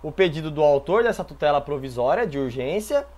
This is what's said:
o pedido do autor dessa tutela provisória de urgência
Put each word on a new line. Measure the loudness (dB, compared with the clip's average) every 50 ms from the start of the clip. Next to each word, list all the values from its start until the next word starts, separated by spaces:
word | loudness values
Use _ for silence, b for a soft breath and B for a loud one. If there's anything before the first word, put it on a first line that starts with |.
o | -10 -10
pedido | 0 2 2 2 2 -2 -8 -6
do | 0 4
autor | 4 6 6 4 2 2 2 2
dessa | 2 2 0 -2 -6
tutela | -10 -8 -2 0 2 2 2
provisória | 0 -2 -8 -6 -6 -8 -4 -2 0 0 2 0 0
de | -4 -4 -4
urgência | -4 -4 -4 -6 -4 -4 -4 -4 -4 -2 -2 -2 -2 -4 -16